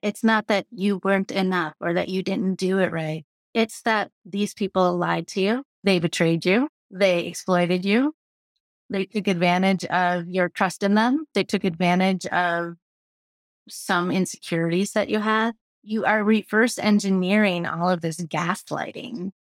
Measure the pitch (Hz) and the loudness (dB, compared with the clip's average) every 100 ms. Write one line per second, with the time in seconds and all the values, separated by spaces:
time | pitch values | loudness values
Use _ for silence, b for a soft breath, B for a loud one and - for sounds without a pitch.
0 | 214 - 226 220 214 202 196 180 196 196 | -6 0 2 2 2 0 0 -2 0 0
1 | 185 196 190 196 185 180 160 - 170 170 | 2 0 0 -2 0 0 -4 -4 -2 -2
2 | - 190 190 190 190 185 185 190 185 165 | -2 -4 -4 -2 -2 -2 0 0 0 -2
3 | 156 156 - _ _ 233 220 - - 220 | -6 -8 -12 _ _ -2 -2 -2 -2 -2
4 | 196 _ 190 202 208 - 196 190 180 175 | -4 _ -10 -4 -4 -2 -2 2 2 2
5 | 170 170 170 - 190 240 277 _ 196 185 | -2 -2 -4 -2 0 -2 -6 _ 2 2
6 | 165 - 165 165 185 202 277 _ _ 185 | 0 2 2 2 2 2 0 _ _ 0
7 | 196 175 170 175 - 180 175 180 190 214 | 2 2 -2 -8 0 2 2 0 2 2
8 | 285 - _ _ _ _ _ _ _ 196 | 2 -2 _ _ _ _ _ _ _ -6
9 | 190 220 196 180 175 180 190 190 - 180 | -4 -2 0 2 2 4 2 0 0 0
10 | 180 175 170 180 180 - 190 - 202 208 | 0 -2 -2 -2 -2 0 -2 0 2 2
11 | 233 285 320 - 247 202 190 165 180 180 | 2 0 -2 -4 -2 -2 -2 0 2 2
12 | 190 185 - 175 180 170 170 170 _ _ | 2 0 -2 -2 0 -2 -4 -10 _ _
13 | _ _ _ _ _ _ - - - 185 | _ _ _ _ _ _ -20 -16 -2 0
14 | 180 190 180 - - 170 165 175 202 - | 0 0 -2 -4 -6 -2 0 0 0 -2
15 | - 214 214 220 226 226 _ _ 208 220 | -2 -2 0 0 0 -4 _ _ -6 -2
16 | 180 214 208 220 - 214 233 - 214 208 | 0 2 4 2 2 2 2 0 2 2
17 | 196 190 180 214 208 175 170 165 175 180 | 2 0 2 2 2 0 -4 -2 0 0
18 | 165 160 170 156 165 190 - - - 214 | -2 -6 -6 -4 -4 -4 -6 -8 -6 -10
19 | 247 233 185 - | -12 -10 -10 -10